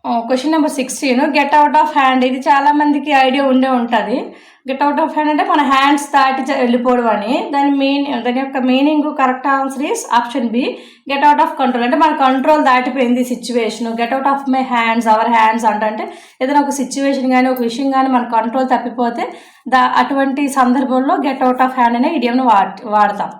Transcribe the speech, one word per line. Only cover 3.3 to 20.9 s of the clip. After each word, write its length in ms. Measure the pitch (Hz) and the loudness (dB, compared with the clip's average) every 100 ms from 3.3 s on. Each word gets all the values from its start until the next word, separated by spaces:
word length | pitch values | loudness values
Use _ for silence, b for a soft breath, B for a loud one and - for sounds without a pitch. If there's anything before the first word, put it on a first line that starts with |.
| 277 | 2
ఉండే 240 | 269 262 262 | 2 2 2
ఉంటది. 680 | 247 233 233 202 262 403 B B B 254 | 0 0 -2 -2 -4 -6 B B B -8
Get 120 | 269 | -2
out 160 | 294 277 | 0 0
of 100 | 320 | -2
hand 220 | 302 302 | -2 -2
అంటే 140 | 302 | 0
మన 160 | 370 320 | 0 0
హ్యాండ్స్ 500 | 269 269 277 294 - | 2 2 2 0 0
దాటి 300 | 277 269 269 | 2 2 0
చ-, 140 | 247 269 | -4 -2
వెళ్ళిపోవడం 520 | 247 240 247 247 233 | 0 0 2 2 2
అని. 420 | 208 208 302 392 | -2 -2 -4 -2
దాని 200 | 285 285 | 0 0
మీన్-, 520 | 277 269 285 277 240 | 2 0 0 -2 -4
దాని 180 | 233 247 | -2 -4
యొక్క 180 | 269 269 | -4 -2
మీనింగ్, 580 | 254 262 285 302 302 294 | 0 2 2 2 -2 0
కరెక్ట్ 280 | 262 254 277 | -2 0 -2
ఆన్సర్ 360 | 269 269 254 | -2 -2 -4
is 400 | 311 453 - 233 | -6 -6 0 -2
option 280 | - 277 233 | -2 -4 -2
B, 100 | 233 349 B B B - | -2 -4 B B B -8
get 120 | 277 | 2
out 180 | 294 294 | 4 4
of 180 | 320 311 | 2 0
control. 240 | 262 247 | -2 0
అంటే 120 | 240 302 | 0 2
మన 200 | 302 294 | 2 2
కంట్రోల్ 480 | 262 269 302 302 | 0 2 2 2
దాటిపోయింది 600 | 262 254 254 262 240 247 | 4 2 0 -2 0 0
సిచ్యువేషన్. 720 | 247 247 - 240 220 - 233 | 0 -4 -4 -2 -2 -4 -6
Get 140 | 226 233 | -4 -2
out 180 | 269 277 | -2 0
of 120 | 277 | -2
my 220 | - 262 | -2 -2
hands, 480 | 247 240 226 226 226 | 0 0 0 0 2
our 120 | 214 226 | 2 2
hands 400 | 233 220 233 226 | 2 2 2 0
అంటే, 200 | 208 220 | 0 -2
అంటే 260 | 220 359 B B B | -4 -10 B B B
ఏదైనా 180 | 254 285 | 0 0
ఒక 100 | 285 | 0
సిచ్యువేషన్ 600 | 269 247 277 277 277 254 | -4 -6 -2 -2 0 0
కానీ, 180 | 254 262 | 2 2
ఒక 120 | 254 | 0
విషయం 300 | 233 233 269 | -4 -2 -2
కానీ 180 | 269 262 | 0 2
మన 220 | 254 226 | 0 0
కంట్రోల్ 320 | 226 233 262 254 | -2 -2 -4 -2
తప్పిపోతే 680 | 240 240 220 233 226 370 B B B 254 | -2 -2 -4 -4 -4 -10 B B B 0
దా-, 240 | 254 247 247 | 2 2 0
అటువంటి 520 | 247 277 269 269 285 | 0 0 -2 -2 -2
సందర్భంలో 680 | 269 247 254 269 | 0 2 2 0